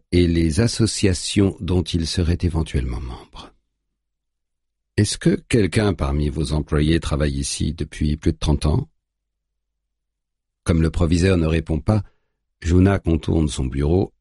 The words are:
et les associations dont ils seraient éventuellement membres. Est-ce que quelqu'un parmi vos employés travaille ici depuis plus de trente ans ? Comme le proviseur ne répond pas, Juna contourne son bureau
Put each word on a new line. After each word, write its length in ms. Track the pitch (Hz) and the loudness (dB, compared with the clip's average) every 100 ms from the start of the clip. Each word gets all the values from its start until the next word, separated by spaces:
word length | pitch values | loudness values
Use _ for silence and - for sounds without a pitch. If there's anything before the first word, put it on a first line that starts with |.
| _ | _
et 160 | 87 87 | 2 4
les 320 | 85 82 78 | 2 0 2
associations 1000 | 117 - 110 - 98 87 - 101 98 - | 0 2 -2 0 0 0 -2 0 0 0
dont 220 | 95 90 | -2 -2
ils 240 | 82 85 80 | 0 -2 -2
seraient 320 | - 82 87 | -2 0 0
éventuellement 600 | 87 80 78 71 64 - | 0 -2 -2 -4 -4 -6
membres. 500 | 62 60 - - - _ _ _ _ _ _ _ _ _ _ _ _ _ _ - | -8 -12 -16 -20 -20 _ _ _ _ _ _ _ _ _ _ _ _ _ _ -2
Est-ce 220 | 107 - | 0 0
que 240 | 165 190 - | 0 0 0
quelqu'un 460 | 120 92 110 104 80 | 2 2 2 0 0
parmi 340 | 69 71 73 | -2 0 -2
vos 240 | 71 76 | -2 -2
employés 460 | 78 76 76 76 82 | -2 -2 0 2 2
travaille 400 | - 71 73 69 | 0 -2 -2 -2
ici 340 | 69 - 80 | -6 -4 -4
depuis 440 | 80 76 - 76 76 | -4 -8 -4 -2 0
plus 160 | 87 | -2
de 40 | 80 | -2
trente 300 | - 73 76 | 0 0 0
ans ? 200 | - - _ _ _ _ _ _ _ _ _ _ _ _ _ _ _ _ _ | -2 -4 _ _ _ _ _ _ _ _ _ _ _ _ _ _ _ _ _
Comme 200 | - 82 | -2 2
le 80 | 80 | 2
proviseur 460 | - 82 85 95 90 | 2 2 2 2 2
ne 100 | 80 | 2
répond 320 | 82 80 78 | 0 -2 -2
pas, 240 | - 107 - _ _ _ _ - | 0 0 -2 _ _ _ _ -8
Juna 380 | 80 90 95 98 | 2 4 4 2
contourne 480 | 85 82 - 85 76 | 0 -2 0 0 0
son 180 | - 65 | -2 -6
bureau 480 | 67 73 92 - _ | -2 0 0 -2 _